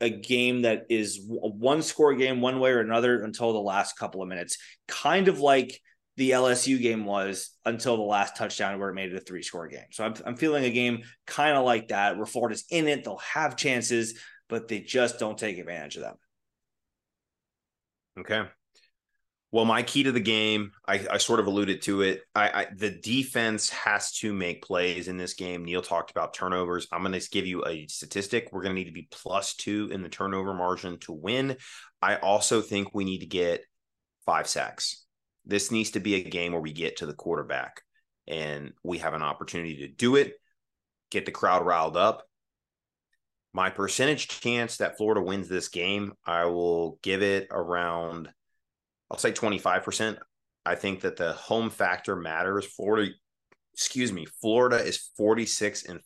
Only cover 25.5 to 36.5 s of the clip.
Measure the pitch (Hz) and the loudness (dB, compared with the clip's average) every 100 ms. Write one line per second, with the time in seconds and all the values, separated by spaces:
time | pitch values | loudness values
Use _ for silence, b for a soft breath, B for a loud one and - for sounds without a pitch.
25.5 | 87 85 87 - 85 - - 80 - 92 | -6 -4 -4 -2 -4 -2 -4 -4 -4 -2
26.5 | 90 87 87 85 85 95 92 - 101 92 | -2 -2 -4 -4 -4 -2 -4 -4 -4 -2
27.5 | 90 - 80 76 - 78 98 98 120 117 | -4 -4 -6 -10 -12 -8 -6 -2 -2 -4
28.5 | 95 95 92 87 85 80 - - 95 98 | -6 -4 -4 -6 -10 -16 -14 -4 -4 -2
29.5 | - - 104 104 98 87 - 98 95 95 | -6 -4 -4 -4 -6 -8 -6 -4 -2 -4
30.5 | 92 90 90 92 87 - 78 95 127 135 | -2 -2 -2 -4 -10 -12 -8 -2 0 0
31.5 | 131 B B B - 92 101 95 104 - | -4 B B B -2 2 2 4 4 6
32.5 | 117 - 101 98 101 95 92 82 92 87 | 2 2 -2 -2 -2 -2 -4 -2 0 2
33.5 | 85 - _ _ _ _ _ - 80 76 | 0 -4 _ _ _ _ _ 0 0 2
34.5 | 73 60 - - - _ _ _ _ - | -2 -4 -4 -6 -6 _ _ _ _ -2
35.5 | 101 - 113 107 107 98 98 85 87 87 | 0 0 0 0 -2 0 0 0 -4 -2